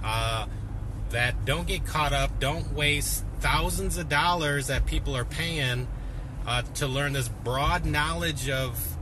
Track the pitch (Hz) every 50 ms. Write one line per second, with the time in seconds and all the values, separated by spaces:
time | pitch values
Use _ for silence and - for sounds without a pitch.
0 | - 107 110 113 113 113 113 110 107 - - - - - - - - - - -
1 | - - - 117 120 123 120 - 107 120 143 165 175 170 - - - - - 160
2 | 151 143 143 139 131 123 - - 135 135 156 165 156 - - 147 147 147 147 147
3 | 147 - - - - - - - - 135 139 156 160 147 170 175 196 185 165 175
4 | 170 143 147 143 160 175 175 175 156 147 143 143 135 139 135 123 113 - 160 151
5 | 123 143 135 127 120 - 139 147 160 170 165 156 135 127 123 123 123 113 - -
6 | - - - - - - - - - 117 120 123 117 - - - 147 135 127 139
7 | 143 143 139 139 123 117 104 95 - 117 127 135 147 160 175 180 160 156 147 147
8 | 151 160 165 170 170 165 151 131 127 143 135 131 135 127 117 113 - - - -